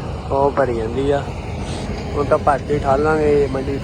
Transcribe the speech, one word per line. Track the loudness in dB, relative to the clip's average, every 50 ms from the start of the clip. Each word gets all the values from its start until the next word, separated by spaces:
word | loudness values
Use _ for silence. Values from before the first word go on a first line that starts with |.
| -6 -8 -8 -8 -6 -2
ਉਹ | 0 2 2 2
ਭਰੀ | 2 2 0 0 0
ਜਾਂਦੀ | -2 -4 -4 -2 -2 0 0
ਆ। | 0 0 -2 -6 -8 -8 -8 -8 -8 -6 -6 -6 -6 -6 -6 -6 -6 -6 -6 -4 -4
ਹੁਣ | -2 0
ਤਾਂ | 2 2
ਭਰ | 2 4 2 2 2 0
ਕੇ | 0 -2 0
ਠਾਲਾਂਗੇ, | 2 2 2 4 4 2 2 4 4 4 4 4 4 2
ਮੰਡੀ | 0 -2 -2 -2 -4 -4